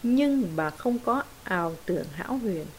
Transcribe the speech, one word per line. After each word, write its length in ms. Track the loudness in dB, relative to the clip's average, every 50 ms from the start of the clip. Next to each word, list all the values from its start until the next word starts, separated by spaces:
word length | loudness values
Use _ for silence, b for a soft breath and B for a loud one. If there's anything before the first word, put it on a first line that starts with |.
Nhưng 500 | 2 4 4 6 6 6 4 4 2 0 0
bà 140 | -2 -2 -2
không 280 | -4 -2 -2 0 0 0
có 240 | 2 0 0 0 0 -4 -12 -16 -4
ảo 320 | -2 0 0 0 -2 -4 -6 -4
tưởng 200 | -2 -2 -2 -2 -6
hão 260 | -8 -10 -6 -4 -4 -2
huyền. 280 | -2 -2 -4 -4 -6 -10 -14